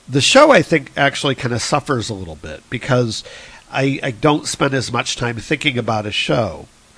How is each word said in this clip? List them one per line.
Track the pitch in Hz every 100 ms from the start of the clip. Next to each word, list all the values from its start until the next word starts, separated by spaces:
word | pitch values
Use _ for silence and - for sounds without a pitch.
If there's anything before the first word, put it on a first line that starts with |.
| -
the | 135
show, | - 262 302
I | 220
think, | - 160 131 -
actually | 139 - 143
kind | 131 123
of | 120
suffers | - 147 - 127 101
a |
little | 101 87 76
bit | - 76 -
because | 123 - 127 120 104 - - - - -
I, | 127 139 139
I | 139
don't | 104 151 151 -
spend | - 143
as | 135 110
much | 120 131 -
time | 120 113
thinking | - 156 151 120
about | 110 110
a | 107
show. | - - 143 104 76 - _ _